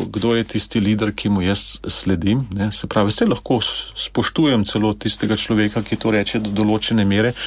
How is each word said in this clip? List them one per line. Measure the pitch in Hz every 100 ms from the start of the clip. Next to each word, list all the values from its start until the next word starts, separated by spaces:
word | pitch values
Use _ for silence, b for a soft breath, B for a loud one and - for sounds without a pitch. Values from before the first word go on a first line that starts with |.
| 98
kdo | 104 113
je | 117
tisti | 113 110 - 117
lider, | 101 107 110
ki | 104 -
mu | 101
jaz | 90 101 - -
sledim, | - - - 92 98 120 123
ne. | 98 101
Se | - -
pravi, | - 104
saj | - 233
lahko | 156 - 123
s-, | - - - -
spoštujem | - - - - 156 120
celo | 101 101 107
tistega | 104 104 - 107 107
človeka, | - 110 107 113
ki | 104 107
to | 113
reče | 107 98 120
do | 107
določene | 101 107 110 - 113
mere, | 101 101 117 120